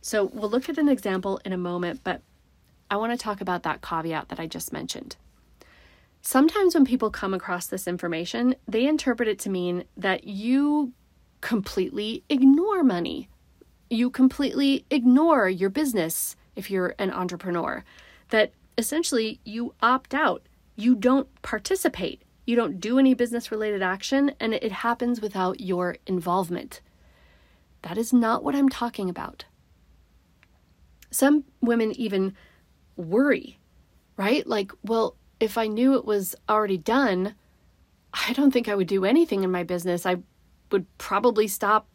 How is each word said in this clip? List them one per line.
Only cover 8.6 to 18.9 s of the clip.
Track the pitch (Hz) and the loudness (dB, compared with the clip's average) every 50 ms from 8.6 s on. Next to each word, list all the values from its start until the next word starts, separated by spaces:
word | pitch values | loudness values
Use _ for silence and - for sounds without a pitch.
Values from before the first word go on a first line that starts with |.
| _ - | _ -4
they | 202 226 247 | -2 0 2
interpret | 285 311 302 - 269 240 220 247 220 | 2 0 0 0 -2 -2 0 0 -2
it | 208 202 | -2 -4
to | - 202 | -4 -4
mean | 190 185 180 175 175 180 180 _ _ | -4 -2 -2 -2 -2 -4 -6 _ _
that | - 180 196 185 - - | -6 -2 -2 -2 -2 -4
you | - 202 196 208 233 254 277 285 294 294 302 294 247 - _ _ _ _ _ _ _ _ _ | -10 -10 -6 -2 2 2 2 4 2 2 0 0 -2 -6 _ _ _ _ _ _ _ _ _
completely | - - 233 214 196 - - 202 185 - - - 208 214 226 381 _ _ | -6 -2 -2 -2 -2 -2 -2 -2 -2 -2 -2 -6 -4 -4 -6 -8 _ _
ignore | 302 262 254 269 277 294 359 415 415 370 320 | 2 6 8 8 8 8 4 2 2 4 4
money. | 254 196 170 170 - - - - - - _ _ _ _ _ - _ _ _ _ _ | 2 2 2 -2 -4 -6 -8 -10 -14 -18 _ _ _ _ _ -20 _ _ _ _ _
You | 247 226 240 247 | -2 0 0 -2
completely | 254 - 262 262 - - 285 262 - - 277 277 277 269 - _ | 2 2 2 2 2 2 -4 -2 0 0 0 2 0 0 -2 _
ignore | 269 294 233 254 247 269 311 330 320 269 208 185 | -2 2 4 6 6 6 6 6 6 6 4 2
your | 190 170 190 196 | 2 0 -2 -2
business | 196 285 311 277 226 208 160 165 165 - - - - _ _ _ _ | 0 0 -2 0 0 0 -2 -2 -2 -6 -6 -8 -10 _ _ _ _
if | - 196 - | -14 -10 -4
you're | 196 190 185 180 - - | -2 -2 -2 -2 -2 -4
an | 202 190 | -4 -4
entrepreneur. | - - 185 180 180 170 175 185 175 175 160 - - - - _ - - - - - - _ _ | -2 -4 -4 -6 -6 -6 -6 -4 -4 -2 -2 -4 -6 -8 -10 _ -20 -20 -20 -20 -20 -20 _ _
That | - 220 214 - _ _ _ _ _ - | 2 2 2 2 _ _ _ _ _ -4
essentially | 226 - | -4 -2